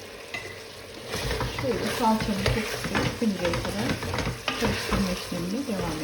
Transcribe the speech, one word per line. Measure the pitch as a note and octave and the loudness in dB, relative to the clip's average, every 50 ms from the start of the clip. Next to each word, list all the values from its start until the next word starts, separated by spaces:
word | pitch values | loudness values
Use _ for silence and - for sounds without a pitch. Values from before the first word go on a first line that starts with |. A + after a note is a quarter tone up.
| - - - - - - - - - - - - - - - - - - - - - - - - - - - - - - - - | -12 -12 -14 -14 -12 -8 -8 -8 -8 -8 -10 -12 -12 -12 -14 -14 -14 -12 -12 -10 -8 -6 -4 -2 0 0 0 0 0 -2 -2 0
Şöyle | - B3+ G#3+ F3+ G3 G#3+ - - | 0 2 2 2 2 0 2 4
salçamın | A#3+ A3 A3 A3 - A3+ G3 F#3+ G3 - - | 4 4 4 4 4 2 2 2 2 2 2
kokusu | A3 G#3+ - - - - - G3 - - | 2 2 0 -2 -4 -2 0 2 2 2
çıkıncaya | - - - A#3+ G#3+ F#3+ F3 F3 E3+ | 2 2 2 2 2 2 2 2 2
kadar | E3+ E3+ - - G3 G3+ A#3+ C#4+ C4+ - - - - - - - - - - - - - | 2 2 0 0 0 0 0 0 0 0 -2 -2 -2 0 -2 -2 -2 -2 -2 -2 0 2
karıştırma | A#3 G3+ G3+ - - - G3 F#3+ G3 F#3 | 2 2 2 2 0 2 2 4 4 2
işlemine | F3+ - - - - F3 E3+ F3+ G3+ C4+ C#4+ | 0 -2 -4 -4 -4 -4 -2 -2 -2 -2 -2
devam | B3+ G3+ F#3 F3 E3 D#3 D#3 | -2 -2 0 0 -2 -2 -2